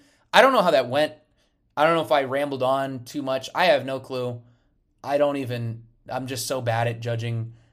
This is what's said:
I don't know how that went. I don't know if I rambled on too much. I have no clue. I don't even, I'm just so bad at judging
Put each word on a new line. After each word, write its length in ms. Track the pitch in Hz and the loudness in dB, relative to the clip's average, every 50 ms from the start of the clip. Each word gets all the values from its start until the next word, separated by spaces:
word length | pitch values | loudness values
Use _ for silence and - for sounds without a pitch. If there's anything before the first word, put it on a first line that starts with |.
| _ _ _ _ _ - | _ _ _ _ _ 2
I 100 | - 190 | 6 6
don't 120 | 233 269 262 | 8 8 6
know 80 | 233 | 4
how 80 | 180 175 | 4 4
that 180 | 151 135 127 120 | 4 4 2 2
went. 240 | 123 147 151 147 151 - _ _ _ _ _ _ _ _ _ _ - | 0 0 0 0 -2 -10 _ _ _ _ _ _ _ _ _ _ -2
I 100 | 139 147 | 0 2
don't 100 | 165 170 | 2 4
know 80 | 165 156 | 2 2
if 80 | - | 2
I 120 | 160 143 139 | 2 2 2
rambled 380 | 127 131 139 147 143 139 127 | 0 -2 -2 -2 -2 -2 -2
on 440 | 127 127 135 135 135 135 135 127 123 | 0 0 0 0 -2 -4 -6 -10 -12
too 180 | - - 147 135 | -12 -10 -8 -6
much. 260 | 131 131 135 131 - - | -4 -4 -4 -6 -6 -2
I 100 | 151 180 | 0 4
have 180 | 175 151 135 123 | 4 4 2 2
no 160 | 131 135 131 | -4 -8 -8
clue. 420 | - - 135 127 123 123 117 117 - _ _ _ _ _ _ _ _ _ _ _ - | -8 -8 -8 -6 -6 -6 -8 -10 -14 _ _ _ _ _ _ _ _ _ _ _ -6
I 140 | 131 143 143 | -2 0 2
don't 200 | 147 143 143 139 | 2 2 0 -2
even, 460 | 135 117 123 120 117 117 113 117 - - _ _ _ - | -4 -6 -6 -6 -6 -6 -8 -10 -14 -20 _ _ _ -10
I'm 200 | - 127 131 127 | -8 -8 -6 -6
just 180 | 135 117 - | -8 -8 -6
so 160 | - 139 131 | -4 -6 -4
bad 260 | 120 117 113 113 117 120 | -2 -2 -2 0 0 -2
at 120 | 113 117 | -4 -6
judging 540 | 117 120 117 113 113 117 117 113 113 113 - - _ _ | -6 -6 -6 -4 -4 -6 -6 -6 -6 -8 -12 -20 _ _